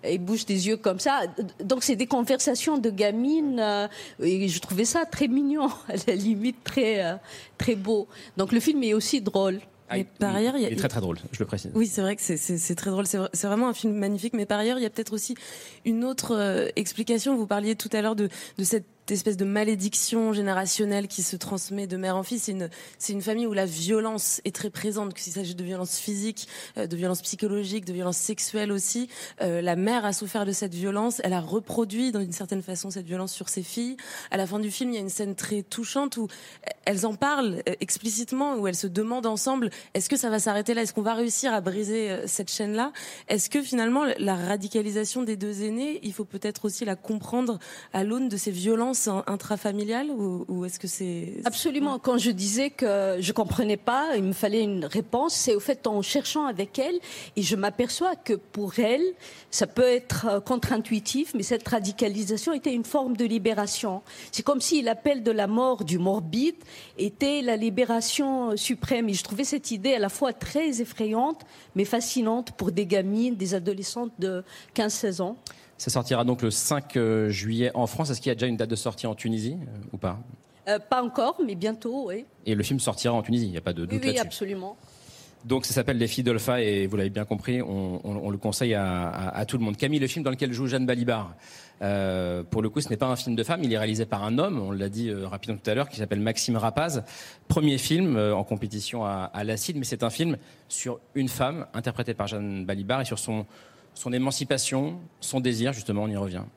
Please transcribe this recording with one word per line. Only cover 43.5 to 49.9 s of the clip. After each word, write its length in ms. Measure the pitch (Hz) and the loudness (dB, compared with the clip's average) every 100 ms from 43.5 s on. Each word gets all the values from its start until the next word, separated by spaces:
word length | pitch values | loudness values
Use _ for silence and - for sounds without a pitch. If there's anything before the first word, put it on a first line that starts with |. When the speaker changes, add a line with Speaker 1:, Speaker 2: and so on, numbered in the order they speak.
| 285 | 0
Speaker 3:
finalement, 420 | 277 247 226 254 285 - | 2 2 4 4 2 2
la 160 | 196 185 | 2 0
radicalisation 880 | 175 202 202 226 214 208 214 254 | 0 -2 0 0 0 -2 -2 -2
des 140 | 240 208 | -2 -2
deux 260 | 208 196 | -4 -2
aînés, 380 | 214 226 285 302 | -2 -2 -4 -4
il 80 | 214 | -6
faut 140 | 190 202 | -6 -8
peut-être 400 | 196 208 208 208 | -4 -6 -2 -4
aussi 180 | - | -2
la 140 | 220 190 | -4 -4
comprendre 600 | - 214 - 240 254 208 - - - | -4 -4 -2 0 0 -2 -8 -18 -6
à 100 | - | -2
l'aune 240 | 202 240 262 | 0 0 0
de 80 | 196 | 0
ces 160 | 208 | -2
violences 460 | 180 196 226 247 254 220 | 0 2 2 2 2 0
in-, 160 | 196 190 | 0 -2
intrafamiliales 840 | 196 - 208 214 202 208 | -4 -2 -2 0 -2 -2